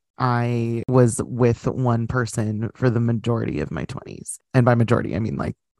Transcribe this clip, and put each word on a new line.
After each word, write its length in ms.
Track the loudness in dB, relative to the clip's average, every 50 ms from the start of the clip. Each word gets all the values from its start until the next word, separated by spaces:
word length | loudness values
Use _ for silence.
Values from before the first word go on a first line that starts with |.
| _ _ _
I 680 | -2 0 0 0 0 0 0 -2 -2 -2 -2 -4 -4 -2
was 340 | 2 6 6 6 6 4 0 -4
with 440 | -6 0 2 2 2 2 2 -2
one 400 | -4 -2 0 0 2 2 0 0
person 640 | -2 -2 -2 -4 -2 -4 -4 -4 -2 -2 -4 -6 -6 -4
for 140 | -2 0 0
the 100 | 2 2
majority 600 | 0 0 0 0 0 -2 -2 -2 -2 -4 -4 -4
of 120 | -6 -6
my 140 | -6 -8 -8
twenties. 540 | -8 -10 -12 -14 -14 -16 -16 -14 -16 -16 -16 _ _ 2
And 120 | 4 4
by 100 | 6 4
majority, 400 | 4 4 2 2 0 0 -2 -2
I 40 | -4
mean, 180 | -2 -4 -4
like, 180 | -4 -6 -6 -8 -10 _ _ _